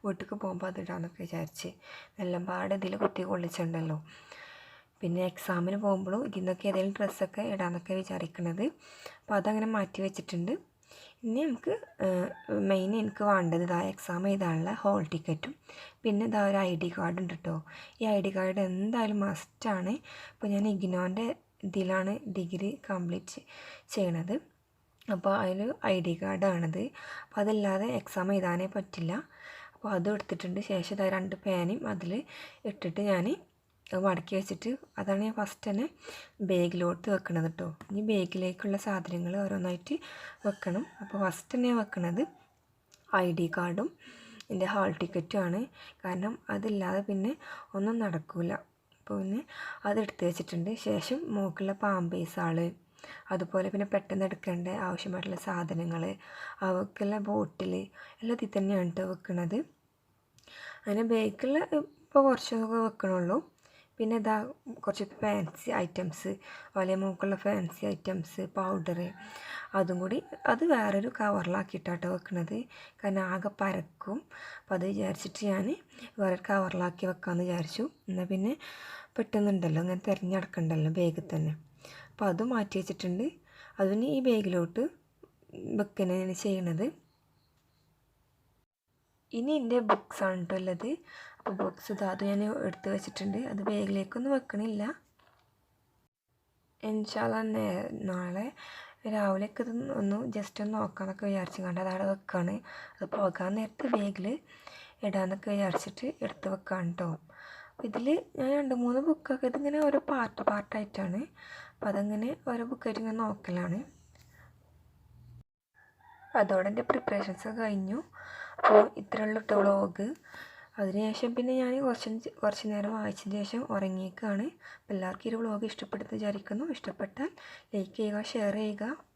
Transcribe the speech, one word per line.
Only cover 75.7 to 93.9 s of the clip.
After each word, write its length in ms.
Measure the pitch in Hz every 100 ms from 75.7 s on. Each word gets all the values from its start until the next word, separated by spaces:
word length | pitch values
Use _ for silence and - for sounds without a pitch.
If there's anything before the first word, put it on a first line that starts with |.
| 339 - - - -
വേറൊരു 220 | 196 185 -
കവറിലാക്കി 560 | 202 185 185 180 175 185
വെക്കാമെന്ന് 340 | 185 - 175 180
വിചാരിച്ചു. 380 | 175 165 - 262 - -
എന്നാ 160 | 185 180
പിന്നെ 220 | 190 202 311 - - - - - -
പെട്ടെന്നുണ്ടല്ലോ, 640 | 220 208 202 196 175 156 175
ഇങ്ങനെ 160 | 185 196
തിരഞ്ഞെടുക്കണ്ടല്ലോ 840 | 190 185 190 185 - 160 160 156 160
ബാഗിൽ 280 | 175 165 -
തന്നെ. 200 | 165 156 156 - - - - -
അപ്പൊ 140 | - 202
അത് 120 | 175 233
മാറ്റി 240 | 240 202 196
വെച്ചിട്ടുണ്ട്. 460 | 185 190 185 180 269 - - - - -
അതിന് 240 | 196 208 254 277
ഈ 20 | 254
ബാഗിലോട്ട് 560 | 226 196 180 170 175 285 - _ _ - _ _ - - 226
വെക്കണതാണ് 540 | 202 - 190 185 185 180 208
ചെയ്യണത്. 420 | 190 175 165 240 330 _ _ _ _ _ _ _ _ _ _ _ _ _ _ _ _ _ _ _ _ _ _ _ 233
ഇനി 140 | 254 302
എൻ്റെ 180 | 233 247 214
ബുക്സ് 320 | 202 - - 196
ആണ് 120 | 185 175
ട്ടോ 80 | 190
ഉള്ളത്. 280 | 185 175 220 330 - - - -
അപ്പൊ 140 | - 190
ബുക്സ് 300 | 196 185 -
ഇതാ 140 | 202 196
അത് 80 | 190 202
ഞാൻ 140 | 202 214 262 196
എടുത്ത് 200 | 180 196
വെച്ചിട്ടുണ്ട്. 440 | 196 - - 202 196 254
അത് 100 | 202 196
ബാഗിലേക്കൊന്നും 600 | 208 196